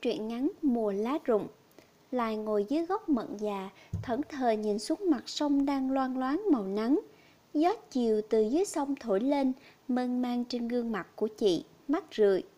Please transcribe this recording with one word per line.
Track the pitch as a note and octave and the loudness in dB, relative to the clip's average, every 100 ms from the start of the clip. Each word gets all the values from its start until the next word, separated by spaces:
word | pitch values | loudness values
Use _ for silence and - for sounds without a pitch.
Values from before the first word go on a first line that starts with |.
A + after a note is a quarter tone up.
| B3+ | -2
Truyện | G#3+ A3 | -4 -4
ngắn | A#3 C#4 G#4 | -2 -2 0
Mùa | D4+ A#3+ G#3+ | 0 2 0
lá | G3 A3 D4+ | 0 -2 -2
rụng. | - A3 F#3 - _ - - _ _ | 0 0 0 -12 _ -20 -20 _ _
Lai | B3+ A3+ A3 | -4 -2 -4
ngồi | G#3+ G#3 G3+ | -2 -2 0
dưới | D4 E4 | 0 0
gốc | G4 G#4+ | -4 0
mận | C4 G3+ G3+ | 0 0 -6
già, | G#3+ G3 F#3+ - - - | -4 -4 -8 -12 -12 -10
thẫn | - A#3 D4+ | -4 -4 -4
thờ | D4 B3+ | -2 0
nhìn | A3 G#3+ G#3 | 2 0 -2
xuống | - D#4+ G4 | -2 -2 0
mặt | C4 - | 0 -2
sông | - D4 C#4 C#4 | -4 0 2 2
đang | C#4 C4 | 0 0
loang | C4+ C4 B3+ | 0 0 -2
loáng | B3+ D4+ G#4+ | -2 0 2
màu | C4+ | 2
nắng. | F#3+ G3+ A3+ D#4 - - - _ _ | 2 -2 2 2 0 -20 -20 _ _
Gió | D4+ E4 A4 - | 0 2 0 -4
chiều | C4 A#3 G#3+ G#3+ | -2 2 2 2
từ | A3 | 2
dưới | G#3+ C#4 G4 | 4 2 0
sông | - C#4 C#4 | -2 -4 -4
thổi | A#3 F#3+ | 0 0
lên, | B3+ C#4+ C4 C4 - - - | 2 2 0 -2 -10 -20 -4
mênh | B3 B3+ B3 | -2 0 -2
mang | B3 B3 A#3+ | -2 -2 -2
trên | B3 A#3 | -4 -2
gương | B3 A#3 | -2 -2
mặt | G#3+ - - | -4 -6 -4
của | A3+ | -4
chị, | - A3 E3 - - - | 2 2 2 -2 -20 -4
mắt | D#4 - - | -4 -4 2
rượi. | G#3 F#3+ - | 4 4 -2